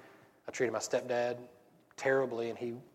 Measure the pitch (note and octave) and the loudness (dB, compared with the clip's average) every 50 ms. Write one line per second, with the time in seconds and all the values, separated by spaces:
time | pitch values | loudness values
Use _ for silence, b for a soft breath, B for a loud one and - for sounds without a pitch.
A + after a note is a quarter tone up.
0 | B B B B B B B B B - - - B2+ A2+ A2 G#2+ - - - B2 | B B B B B B B B B -8 -2 0 0 2 0 0 -2 0 0 0
1 | B2 B2 B2 A#2+ A#2+ B2 A#2+ B2 B2 - - - - _ - - _ - _ - | 0 0 0 2 2 0 -2 -4 -8 -14 -20 -20 -20 _ -20 -20 _ -20 _ -2
2 | - C3+ C3+ C3+ C3+ B2 A#2 A2+ A#2 A#2 A2 - B2 A#2+ A#2 B2 - - - | 2 4 4 4 4 2 0 -2 -2 -2 -4 -4 -4 -6 -6 -6 -10 -16 -20